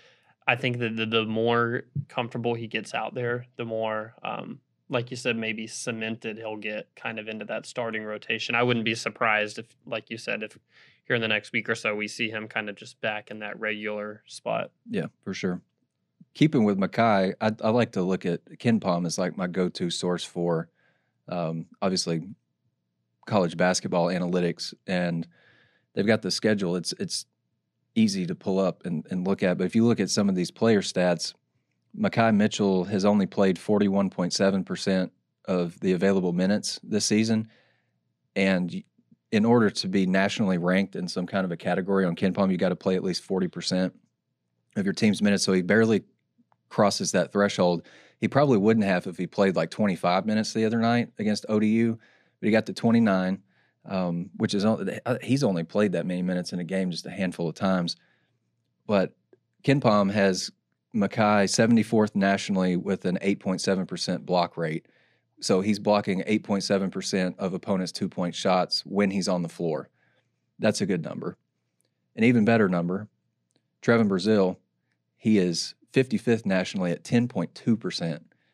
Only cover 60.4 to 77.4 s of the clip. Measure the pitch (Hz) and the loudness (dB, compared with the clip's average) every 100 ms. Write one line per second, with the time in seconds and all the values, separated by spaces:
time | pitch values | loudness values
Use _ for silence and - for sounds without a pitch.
60.4 | - - _ _ _ 113 98 - 107 104 | -4 -12 _ _ _ -2 -2 2 2 4
61.4 | 95 - 113 117 104 113 107 101 98 98 | 2 4 4 4 4 2 2 2 2 2
62.4 | - 95 92 90 95 92 92 90 98 101 | 0 0 2 0 -2 -2 -2 -2 0 -2
63.4 | 101 92 - 95 92 87 - 87 - 90 | -2 -4 0 -2 -2 -6 -4 -4 0 0
64.4 | 87 - 82 80 - _ _ _ _ _ | 0 -2 -4 -4 -10 _ _ _ _ _
65.4 | - 95 101 101 104 104 104 92 - 107 | 0 2 2 0 2 2 2 -2 0 -2
66.4 | - 101 - 98 95 95 - 98 92 - | 0 -4 0 0 -2 -4 -4 -2 -2 -2
67.4 | 95 90 - 95 90 - 95 - 87 - | -4 -4 -2 -2 -2 -4 -6 -4 -6 -2
68.4 | 98 90 85 - - 98 101 98 90 90 | 0 2 0 -4 -4 0 0 0 0 -2
69.4 | 85 - 85 73 - _ _ _ _ _ | -2 -4 -4 -4 -6 _ _ _ _ _
70.4 | _ - 110 - 98 92 76 - - - | _ -4 0 0 0 -2 -4 -8 -10 -10
71.4 | _ _ _ _ _ _ _ - 113 120 | _ _ _ _ _ _ _ 0 4 6
72.4 | 104 113 101 90 87 95 107 _ _ _ | 6 6 4 2 0 -4 -8 _ _ _
73.4 | _ _ _ _ - 117 104 95 98 107 | _ _ _ _ 2 4 4 2 2 4
74.4 | 92 90 _ _ _ _ _ _ 110 107 | 2 0 _ _ _ _ _ _ 2 4
75.4 | 90 82 - - _ - 127 107 - 113 | 4 0 -6 -10 _ 0 0 0 0 0
76.4 | 104 95 92 101 90 85 - 120 120 101 | 0 -2 -2 -2 -2 -4 0 0 0 -2